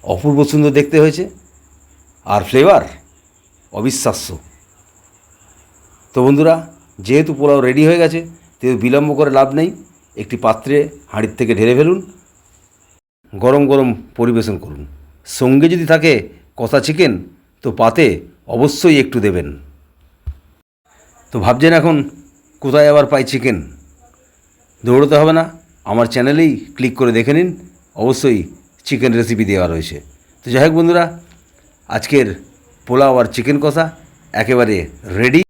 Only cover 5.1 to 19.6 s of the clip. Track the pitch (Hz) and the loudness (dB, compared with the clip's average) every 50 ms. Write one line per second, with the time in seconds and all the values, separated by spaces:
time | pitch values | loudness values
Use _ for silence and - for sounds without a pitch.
5.1 | _ _ _ _ _ _ _ _ _ _ _ _ _ _ _ _ _ _ _ _ | _ _ _ _ _ _ _ _ _ _ _ _ _ _ _ _ _ _ _ _
6.1 | _ 135 127 135 143 143 151 160 165 165 160 - - _ _ _ _ - 95 98 | _ 0 2 2 2 4 4 2 2 0 -2 -14 -20 _ _ _ _ -16 -4 0
7.1 | 127 147 160 156 156 131 143 143 143 139 123 127 131 143 151 156 170 170 170 160 | 0 0 0 0 -4 -2 0 2 2 2 2 0 2 2 2 2 4 2 2 0
8.1 | 165 165 165 165 - _ _ _ _ _ - 127 127 110 107 123 127 143 147 151 | 0 -4 -10 -12 -20 _ _ _ _ _ -4 -4 -2 -2 -2 0 0 0 0 0
9.1 | 147 135 151 143 135 135 135 135 139 151 160 185 214 - - _ _ _ _ _ | 0 0 0 2 4 2 2 2 0 -2 -4 -4 -4 -10 -20 _ _ _ _ _
10.1 | _ - 107 - - 117 - 113 110 - - 135 139 147 147 165 - - _ _ | _ -14 -12 -10 -10 -4 -2 -2 -2 -2 -4 -2 -2 -2 -2 -2 -8 -20 _ _
11.1 | - 107 110 110 - - 123 110 117 98 110 117 123 127 151 165 180 196 185 - | -6 -6 -6 -6 -4 -6 -4 -2 0 0 2 2 2 2 2 2 0 -2 -6 -14
12.1 | - _ _ _ _ _ _ _ _ _ _ _ _ _ _ _ _ _ _ _ | -20 _ _ _ _ _ _ _ _ _ _ _ _ _ _ _ _ _ _ _
13.1 | _ _ _ _ - 98 104 123 135 147 143 135 139 139 135 127 113 98 - - | _ _ _ _ -10 -2 2 2 4 4 2 2 2 2 2 0 -2 -6 -10 -20
14.1 | _ - 120 120 120 113 107 107 101 87 - - 76 71 71 71 - - - _ | _ -4 -2 0 0 -2 -2 -4 -6 -8 -10 -14 -16 -16 -18 -18 -20 -20 -20 _
15.1 | _ _ _ - - - 131 127 131 139 151 165 175 175 165 151 160 156 151 165 | _ _ _ -16 -6 -2 0 2 4 4 4 2 2 0 0 0 0 2 4 2
16.1 | 139 110 90 - - _ _ _ _ - 117 110 - 139 - - 151 156 180 139 | 2 2 -2 -8 -18 _ _ _ _ -10 -6 -2 -2 -2 0 -2 0 0 0 0
17.1 | 107 90 - - _ _ _ _ _ _ _ 123 95 - 120 113 - - 160 117 | 0 -4 -8 -14 _ _ _ _ _ _ _ -8 -2 0 0 2 2 2 2 2
18.1 | 90 - - - _ _ _ - - 113 131 147 143 - - 180 156 139 131 - | 0 -2 -10 -18 _ _ _ -10 -4 -2 -2 -2 -2 0 2 2 4 4 2 -2
19.1 | - 120 101 104 90 87 76 71 71 71 | -4 -4 -2 -2 -4 -4 -6 -8 -12 -16